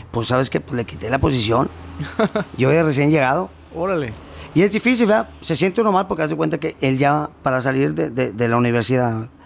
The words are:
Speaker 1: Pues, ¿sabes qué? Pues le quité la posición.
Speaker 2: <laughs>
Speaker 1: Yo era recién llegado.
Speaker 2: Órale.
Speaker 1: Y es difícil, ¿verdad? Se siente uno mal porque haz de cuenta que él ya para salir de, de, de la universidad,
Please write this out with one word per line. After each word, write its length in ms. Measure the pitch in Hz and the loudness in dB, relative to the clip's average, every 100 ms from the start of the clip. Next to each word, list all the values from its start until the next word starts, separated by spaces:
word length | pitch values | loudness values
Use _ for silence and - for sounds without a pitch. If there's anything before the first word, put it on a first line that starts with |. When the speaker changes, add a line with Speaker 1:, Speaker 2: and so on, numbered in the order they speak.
| - | -8
Speaker 1:
Pues, 160 | 117 113 | -6 0
¿sabes 200 | 127 135 | 0 0
qué? 120 | - | -4
Pues 140 | - 127 | -4 -6
le 100 | 110 | -6
quité 240 | 82 107 | -8 -4
la 100 | 135 | 0
posición. 500 | 156 131 107 113 143 - - - 147 | 0 0 0 0 0 -6 -16 -12 -8
Speaker 2:
<laughs> 440 | - 220 220 - - | -2 -2 -2 -6 0
Speaker 1:
Yo 140 | 131 | 2
era 120 | 156 | 4
recién 260 | 160 135 143 | 2 2 2
llegado. 380 | 156 131 156 190 - - 156 | 4 2 0 -4 -10 -14 -6
Speaker 2:
Órale. 380 | 185 175 123 104 - - - | -4 -2 -4 -10 -16 -18 -2
Speaker 1:
Y 80 | 151 | 2
es 100 | 202 | 2
difícil, 360 | 202 247 247 214 | 2 0 2 4
¿verdad? 220 | 214 220 - | 4 0 -10
Se 160 | - 160 | -6 0
siente 240 | 185 180 | 0 2
uno 100 | 220 | 2
mal 160 | 185 190 | 2 0
porque 160 | 180 | -2
haz 60 | 156 | -4
de 80 | 156 | -2
cuenta 200 | 156 156 | -2 -2
que 200 | 156 - | -6 -2
él 180 | 135 131 | 0 2
ya 320 | 143 151 151 - | 2 2 -2 -4
para 160 | 139 127 | -2 0
salir 340 | 127 131 147 | 0 0 0
de, 180 | 156 156 | 0 -2
de, 200 | 120 123 | -2 -2
de 160 | 104 120 | 0 0
la 80 | 117 | 2
universidad, 720 | 120 117 110 131 120 110 113 - | 2 2 2 2 0 -2 -6 -14